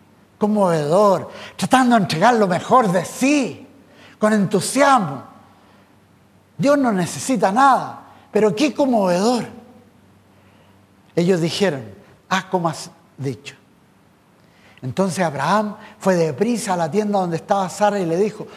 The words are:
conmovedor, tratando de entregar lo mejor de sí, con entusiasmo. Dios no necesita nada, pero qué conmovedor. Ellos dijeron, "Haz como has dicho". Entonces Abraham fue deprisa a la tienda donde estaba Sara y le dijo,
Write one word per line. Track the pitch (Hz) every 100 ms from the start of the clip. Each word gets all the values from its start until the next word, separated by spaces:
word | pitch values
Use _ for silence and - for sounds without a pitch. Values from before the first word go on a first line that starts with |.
| _ _ _ -
conmovedor, | 208 214 190 165 147 175 208 175 123 - - -
tratando | 190 262 254 233
de |
entregar | 185 156 214 240
lo | 196
mejor | 170 - 240 220
de | 180 160
sí, | - 254 294 220 131 - - - - - -
con | 214
entusiasmo. | 214 190 196 - 254 277 262 175 135 110 - - _ _ _ _ _ _ _ _ _ _ -
Dios | 254 285
no | 254
necesita | 196 170 139 - 254 196
nada, | 208 277 233 143 - - - _
pero | 208 214 214
qué | 285
conmovedor. | 220 277 233 185 175 208 240 151 - - - _ _ _ _ _ _ _ _ _ _ _ _ _ -
Ellos | 175 185
dijeron, | 160 - 196 139 110 98 - _ -
"Haz | 185 185
como | 185 165
has | 151 - - _ -
dicho". | 139 117 - - _ _ _ _ _ _ _ _ _ _ _ _
Entonces | 127 123 190 180
Abraham | 170 139 147 208 214 196 - -
fue | 196 180
deprisa | 160 131 214 233 202
a | 180
la | 165
tienda | 185 214 196
donde | 180 160
estaba | - 202 185
Sara | - 208 202
y | 175
le | 165
dijo, | 208 - -